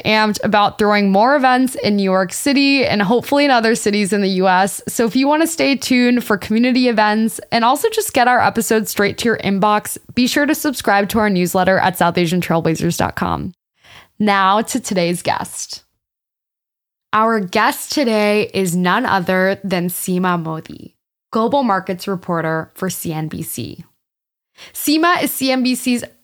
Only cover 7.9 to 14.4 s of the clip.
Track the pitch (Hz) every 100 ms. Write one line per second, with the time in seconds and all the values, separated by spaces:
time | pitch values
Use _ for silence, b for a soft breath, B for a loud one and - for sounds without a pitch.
7.9 | 440 415 - 240 247 175 214 - 220 214
8.9 | - 202 208 240 220 - 196 208 208 208
9.9 | - - - 247 - 285 311 302 254 -
10.9 | 202 202 226 214 185 180 190 185 190 185
11.9 | 180 175 175 175 180 170 170 165 160 165
12.9 | 170 - - 180 160 190 - _ _ B
13.9 | B B - 208 196